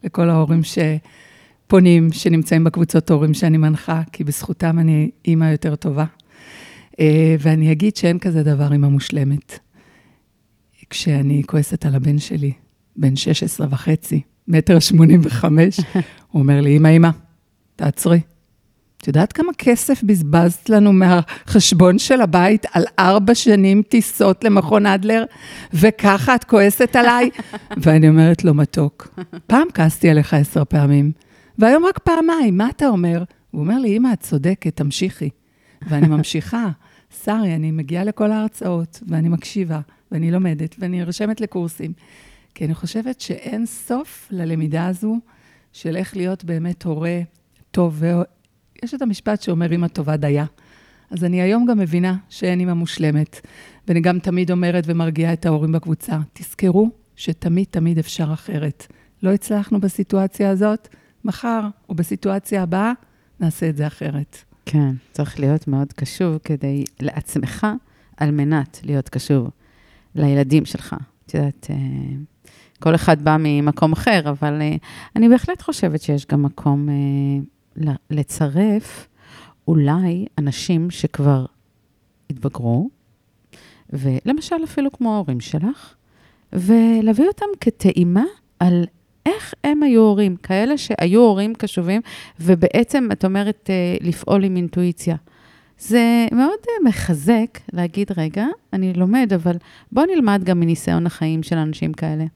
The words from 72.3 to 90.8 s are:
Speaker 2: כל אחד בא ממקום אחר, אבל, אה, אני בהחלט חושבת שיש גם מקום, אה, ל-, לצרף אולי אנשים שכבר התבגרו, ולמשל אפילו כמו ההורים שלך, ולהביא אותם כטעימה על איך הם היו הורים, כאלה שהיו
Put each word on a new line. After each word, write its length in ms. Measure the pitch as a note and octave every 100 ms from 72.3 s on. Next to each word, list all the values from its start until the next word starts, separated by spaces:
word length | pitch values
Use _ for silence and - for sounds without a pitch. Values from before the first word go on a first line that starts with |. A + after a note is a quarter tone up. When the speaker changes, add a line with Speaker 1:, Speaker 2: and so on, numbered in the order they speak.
| _ _ _ _ _
Speaker 2:
כל 160 | D#3+ E3
אחד 260 | - D#3
בא 140 | D3 D#3
ממקום 520 | D3+ D3 D3 D3 D#3+
אחר, 300 | D#3+ - G3+ D3+
אבל, 320 | C#3 D3+ D3
אה, 140 | D3+ D#3 - - - -
אני 140 | A3+
בהחלט 320 | B3 - F4+
חושבת 400 | - D4 F3+ D#3
שיש 240 | - C#3+ -
גם 180 | C#3+
מקום, 460 | C#3+ - D3+ C#3+ D3
אה, 40 | C#3+ C#3 C#3 C#3 C#3 C#3 _ _ - D#3
ל-, 60 | C#3 _
לצרף 960 | D3+ C#3 - D3+ C#3+ G#3+ G#3 - - - _ _ - - _ -
אולי 580 | D#3+ C#3+ E3 F#3 F3 G3+ -
אנשים 540 | C#3+ C3+ - E3+ E3+
שכבר 540 | - - - C#3+ C3+ B2+ _ _ _ _ _ _ _ _
התבגרו, 600 | C3+ C#3 - A#2+ A#2+ G#3+ _ _ _ _ _ _ _ _ _ _
ולמשל 600 | C#3+ C3+ C3 - D4 - E4
אפילו 280 | D#4+ - C#4
כמו 220 | - A#3 G#3+
ההורים 240 | D#3 B2
שלך, 560 | - D#3 F#3+ C#4+ - _ _ _ _ _ _
ולהביא 720 | F#3 F3+ A#3 A3+ A3+ A3 G#3+ E4
אותם 180 | G#4 G#4 G4+
כטעימה 640 | - - G3 - F3 F3+ D4+ G#4 _ _
על 260 | F3+ F3 E3+ _ _ _ -
איך 280 | G#4 - -
הם 200 | D4 D4+
היו 180 | D4 A3+
הורים, 340 | A3 G3+ G#3 F3
כאלה 420 | - F#3 A#3
שהיו 440 | C#4+